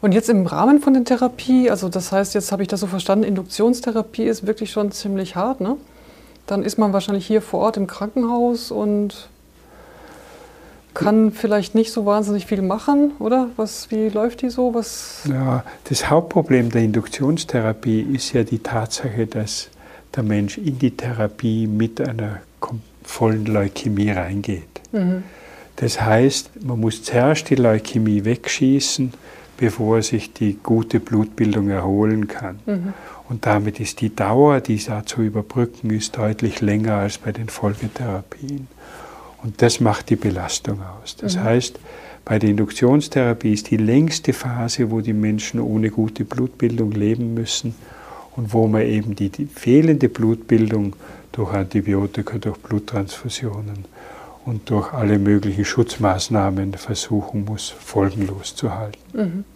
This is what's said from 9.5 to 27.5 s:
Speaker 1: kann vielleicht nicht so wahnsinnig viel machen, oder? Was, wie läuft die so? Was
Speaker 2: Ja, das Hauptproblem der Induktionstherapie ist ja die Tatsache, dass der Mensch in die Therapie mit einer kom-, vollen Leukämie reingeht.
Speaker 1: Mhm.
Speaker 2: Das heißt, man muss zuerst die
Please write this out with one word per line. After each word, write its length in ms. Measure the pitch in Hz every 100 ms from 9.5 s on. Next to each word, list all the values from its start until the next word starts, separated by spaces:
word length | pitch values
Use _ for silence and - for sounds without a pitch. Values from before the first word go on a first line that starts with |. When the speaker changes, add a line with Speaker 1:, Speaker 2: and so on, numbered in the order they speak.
| _ - - - - - - - - - - - - _
Speaker 1:
kann 380 | - 202 220 220
vielleicht 420 | 214 233 208 185
nicht 180 | 220 220
so 140 | - 202
wahnsinnig 400 | 208 208 208 175
viel 160 | 208
machen, 520 | 190 214 - 285 294 285
oder? 300 | 214 254 247 247
Was, 340 | 214 - -
wie 200 | 220 220
läuft 340 | 208 233 233
die 60 | 254
so? 260 | 247 247 233
Was 480 | 220 - - - 147
Speaker 2:
Ja, 360 | 131 131 127 - - -
das 240 | 127 -
Hauptproblem 600 | 151 170 180 151 127 120
der 140 | 117
Induktionstherapie 1160 | 113 110 107 - 135 160 - 127 110 107 117 110
ist 300 | 113 135 -
ja 100 | 123
die 160 | 113 117
Tatsache, 680 | - 117 110 - 135 110 110
dass 440 | 113 107 - - - - - - -
der 80 |
Mensch 340 | 110 104 101 -
in 180 | 185 127
die 140 | 127
Therapie 760 | - 120 113 107 - 113 110 110
mit 340 | 107 113 -
einer 420 | 135 113 110 101 - _
kom-, 200 | - 117 - -
vollen 420 | - - 113 110 107
Leukämie 680 | 107 98 - 117 101 104
reingeht. 720 | 95 87 101 101 92 78 - -
Speaker 1:
Mhm. 320 | 214 180 185 185 - - - - -
Speaker 2:
Das 220 | 120 -
heißt, 640 | 110 110 135 - - -
man 160 | 139 117
muss 240 | 113 -
zuerst 460 | - 120 131 156
die 60 | -